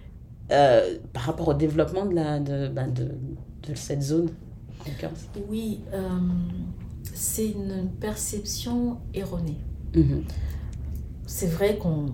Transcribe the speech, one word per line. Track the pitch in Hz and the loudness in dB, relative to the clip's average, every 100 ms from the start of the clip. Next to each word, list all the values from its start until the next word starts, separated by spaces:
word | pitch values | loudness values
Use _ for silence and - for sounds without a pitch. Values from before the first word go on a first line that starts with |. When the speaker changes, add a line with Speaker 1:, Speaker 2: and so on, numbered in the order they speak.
| - - - - - | -16 -16 -16 -12 4
Speaker 1:
euh, | 139 139 117 90 - - | 8 10 10 6 -2 -6
par | - | -4
rapport | - - 165 | -2 0 2
au | |
développement | 143 156 156 151 185 202 | 4 4 4 2 2 2
de | 170 | 2
la, | 151 147 | 2 0
de, | 143 139 139 | 0 0 0
ben, | 135 131 | -2 -2
de, | 123 131 135 135 - - - 147 | 0 -2 -4 -8 -8 -12 -12 -8
de | 143 | -8
cette | - 143 | -2 -2
zone, | 139 160 170 - - - - - | 2 2 2 -2 -14 -14 -14 -12
en | 147 | -10
l'occurrence ? | 143 160 160 - 208 202 | -6 -6 -8 -10 -10 -6
Speaker 2:
Oui, | 220 220 202 - | -4 -4 -6 -6
euh, | 196 185 185 180 175 175 180 175 - - - - | -4 -2 0 2 0 -2 -4 -6 -8 -10 -10 -10
c'est | - - - 214 | -4 -2 0 0
une | 202 196 190 180 - | -2 -4 -2 -2 -2
perception | 214 214 - 208 - - 240 240 240 240 - | -4 -4 -4 -4 -4 -4 -2 0 0 -2 -6
erronée. | 196 180 175 160 151 - - - 165 | -4 -4 -2 -2 -4 -6 -6 2 6
Speaker 1:
Mhm. | 139 143 - - - - - - - - - - - | 6 4 0 -2 -2 -4 -6 -6 -6 -6 -6 -8 -8
Speaker 2:
C'est | - 175 | -2 0
vrai | 165 202 214 | 4 4 4
qu'on, | 175 151 143 | 2 2 0